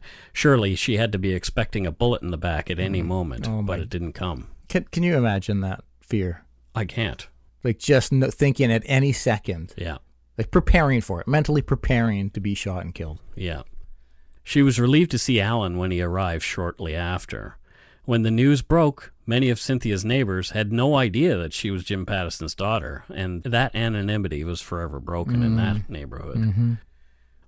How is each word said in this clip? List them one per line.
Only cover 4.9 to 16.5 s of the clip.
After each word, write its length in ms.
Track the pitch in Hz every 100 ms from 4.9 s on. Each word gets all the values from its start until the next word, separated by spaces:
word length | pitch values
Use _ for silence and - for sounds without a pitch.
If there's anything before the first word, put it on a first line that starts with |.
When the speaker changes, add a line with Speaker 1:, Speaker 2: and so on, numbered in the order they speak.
| 170
Speaker 2:
you 140 | 175 156
imagine 420 | 117 98 - 101
that 240 | 95 - - _
fear? 460 | - 110 90 85 - _ _
Speaker 1:
I 120 | 117 98
can't. 420 | - 104 - - - _ _
Speaker 2:
Like, 160 | 127 107
just 340 | - 135 -
no, 160 | 135 131
thinking 400 | - 139 - 127
at 120 | 113 -
any 260 | 135 139
second. 640 | 123 - 107 - 85 87 -
Speaker 1:
Yeah. 220 | 87 71 - _ _ -
Speaker 2:
Like, 140 | 110
preparing 500 | 180 - 175 147 123
for 180 | - 87
it, 80 | -
mentally 340 | 147 147 151
preparing 680 | - 131 - 123 117 101 98
to 100 | -
be 160 | 98 101
shot 300 | 98 92 90
and 100 | -
killed. 240 | 76 78 - -
Speaker 1:
Yeah. 280 | 92 73 - - - - - - - -
She 200 | - 147
was 180 | 139 117
relieved 320 | 120 151 175
to 60 | 123
see 220 | - 117
Alan 340 | 101 117 95 87
when 140 | 92
he 100 | 87
arrived 420 | 87 92 92 82
shortly 500 | -